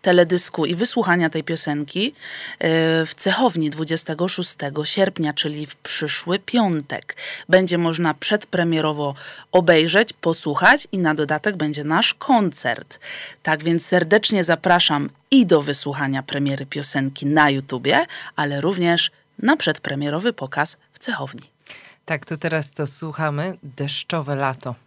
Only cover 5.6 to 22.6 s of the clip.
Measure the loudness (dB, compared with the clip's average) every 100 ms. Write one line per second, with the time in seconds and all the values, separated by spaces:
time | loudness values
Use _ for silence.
5.6 | -12 -12 -8 -6 -4 -4 -4 -4 0 0
6.6 | 2 0 -4 -12 -12 -14 -12 -12 2 4
7.6 | 4 2 0 2 0 0 -2 -2 -2 -2
8.6 | 0 2 0 -2 -4 -6 -16 -20 2 4
9.6 | 6 6 6 2 2 0 -2 -2 -2 2
10.6 | 4 4 0 0 0 0 0 0 -2 -2
11.6 | -4 -4 0 2 2 -2 2 4 4 -2
12.6 | -4 -6 -10 -18 -16 -14 -16 -8 -2 0
13.6 | 2 0 2 2 4 4 4 0 2 2
14.6 | 4 4 4 0 -2 _ _ 4 8 4
15.6 | 4 -4 -4 -4 -4 -4 -4 -4 -2 -4
16.6 | -6 -6 -2 -2 -2 -4 0 4 4 2
17.6 | -4 -4 2 2 0 -8 -10 -4 -4 -2
18.6 | -2 0 2 2 0 _ _ -2 0 2
19.6 | 0 -2 -6 -4 -4 -2 -4 -4 -6 -2
20.6 | -4 -6 _ _ -8 -6 -8 -12 -20 _
21.6 | _ -20 -20 _ -8 -8 -6 -6 -2 -2